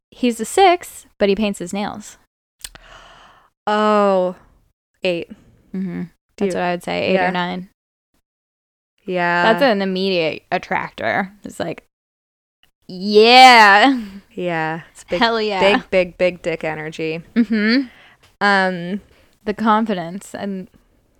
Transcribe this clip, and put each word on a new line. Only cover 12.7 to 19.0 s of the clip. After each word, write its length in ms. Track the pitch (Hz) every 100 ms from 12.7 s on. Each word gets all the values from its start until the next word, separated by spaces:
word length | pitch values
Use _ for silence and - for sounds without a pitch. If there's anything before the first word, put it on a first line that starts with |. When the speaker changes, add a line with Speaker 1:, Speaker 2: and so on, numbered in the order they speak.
| _ -
Speaker 1:
yeah. 1120 | 185 196 208 220 254 262 240 208 202 240 262 208 196 -
Speaker 2:
Yeah. 480 | - 180 165 160 165 -
It's 140 | -
big, 160 | - 180
Speaker 1:
Hell 200 | 233 226
yeah. 200 | 214 196
Speaker 2:
big, 300 | 190 240 -
big, 280 | 190 180 -
big 240 | 180 175
dick 220 | 175 160
energy. 580 | 160 156 156 160 160 160 - -
Speaker 1:
Mm-hmm. 500 | 233 220 214 247 254 - - _ _ _
Speaker 2:
Um, 640 | 202 196 190 180 175 196